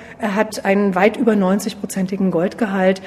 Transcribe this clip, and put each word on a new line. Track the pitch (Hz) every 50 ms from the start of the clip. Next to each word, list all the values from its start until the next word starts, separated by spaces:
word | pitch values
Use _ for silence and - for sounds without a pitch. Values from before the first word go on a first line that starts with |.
| - - - -
Er | - 208 190
hat | 208 220 214 - - -
einen | 196 196 196 202 202 180
weit | 180 190 220 226
über | - 262 226 214
neunzig-prozentigen | 202 190 185 196 202 - 220 - - - 202 - 196 190 185 202 190 190 185
Goldgehalt, | 170 165 170 208 - - 240 196 190 196 185 190 196 190 -